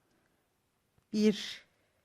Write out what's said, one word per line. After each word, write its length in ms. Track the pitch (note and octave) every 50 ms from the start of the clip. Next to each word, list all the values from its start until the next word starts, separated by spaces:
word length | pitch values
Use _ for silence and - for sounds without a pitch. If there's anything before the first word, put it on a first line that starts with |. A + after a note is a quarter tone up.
| _ _ _ _ _ _ _ _ _ _ _ _ _ _ _ _ _ _ _ _ _ _ -
Bir, 540 | G#3+ G#3+ G#3+ G3+ G#3 - - - - - _ _ _ _ _ _ _ _